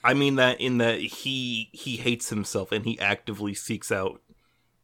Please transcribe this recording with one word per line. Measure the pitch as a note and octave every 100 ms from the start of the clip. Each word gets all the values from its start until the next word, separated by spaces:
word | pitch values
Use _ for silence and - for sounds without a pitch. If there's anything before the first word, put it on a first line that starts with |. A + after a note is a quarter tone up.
I | A#2+
mean | C#3 C#3+ C3+
that | B2+ B2+
in | B2+ A#2+
that | A#2 G2+
he, | G#2+ - C3+ C3 B2 A2+ A2
he | - C#3 A2
hates | C3 A#2 -
himself | G#2+ G2 G#2 F#2+
and | G#2+ A2+
he | A2+
actively | G2 G2+ - G2+ G#2
seeks | G2+ - G#2 -
out, | G2+ F#2+ - _ _ _ _ _ _